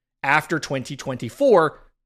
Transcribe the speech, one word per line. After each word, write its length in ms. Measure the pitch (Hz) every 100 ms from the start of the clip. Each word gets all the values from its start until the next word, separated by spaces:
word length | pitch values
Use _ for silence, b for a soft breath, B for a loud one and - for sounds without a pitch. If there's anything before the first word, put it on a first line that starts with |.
| _ _
after 380 | 139 151 - 156
twenty 360 | - 139 120 143
twenty-four, 840 | - 127 117 - 277 190 151 - _ _